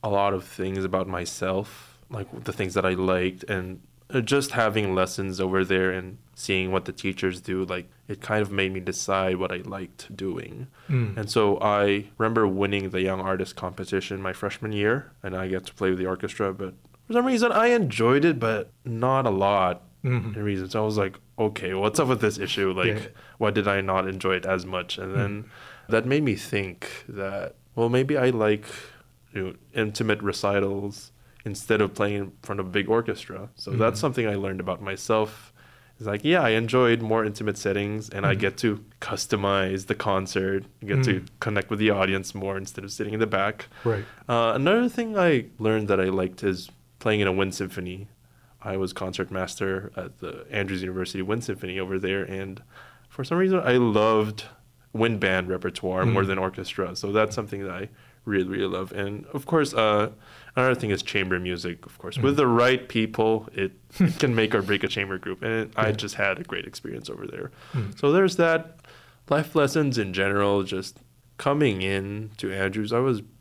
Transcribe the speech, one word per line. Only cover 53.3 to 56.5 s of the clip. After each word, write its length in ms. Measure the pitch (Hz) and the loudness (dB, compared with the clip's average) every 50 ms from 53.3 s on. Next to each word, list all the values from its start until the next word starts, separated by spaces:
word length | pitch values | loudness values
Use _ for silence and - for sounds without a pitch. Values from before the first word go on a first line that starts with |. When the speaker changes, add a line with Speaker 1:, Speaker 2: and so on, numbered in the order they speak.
| 170 175 | 0 2
Speaker 1:
reason 200 | 190 190 190 180 - | 2 4 2 2 4
I 140 | 127 123 127 | 4 4 6
loved 640 | 123 117 104 107 107 110 110 110 107 107 104 107 - - - _ _ _ _ _ _ _ _ | 6 6 4 4 4 6 4 4 2 0 -4 -10 -12 -16 -18 _ _ _ _ _ _ _ _
wind 260 | 113 110 - 110 101 | 0 0 2 2 2
band 280 | 92 95 92 92 90 90 | 2 2 2 2 0 -2
repertoire 560 | 92 87 - 92 90 - - 92 92 92 92 | -4 -4 -4 -6 -8 -4 -6 -4 0 2 2
more 180 | - 92 98 98 | 2 4 2 2
Speaker 2:
Mm. 40 | 95 | 2
Speaker 1:
than 100 | 95 95 | 0 0
orchestra. 580 | 95 92 | -2 -2